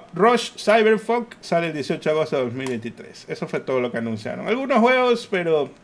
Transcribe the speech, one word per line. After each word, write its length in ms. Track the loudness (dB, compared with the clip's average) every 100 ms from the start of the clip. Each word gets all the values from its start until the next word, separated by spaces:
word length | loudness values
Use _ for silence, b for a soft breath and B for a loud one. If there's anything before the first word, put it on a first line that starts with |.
| -8
Rush 420 | 2 4 4 0 -4
Cyberpunk 800 | 4 4 6 2 0 -4 -4 -12
sale 280 | -2 -2 0
el 40 |
dieciocho 380 | -4 -4 -4 0
de 60 | 0
agosto 200 | 0 0
de 80 | -2
dos 60 |
mil 160 | -4 -6
veintitrés. 580 | -6 -8 -12 -20 -18 -12
Eso 180 | -8 -6
fue 140 | -6
todo 200 | -2 -2
lo 120 | 0
que 60 | -4
anunciaron. 500 | -4 -6 -8 -8 -4
Algunos 320 | -4 0 4
juegos, 480 | 4 4 2 0 0
pero 400 | -2 2 0 0 -8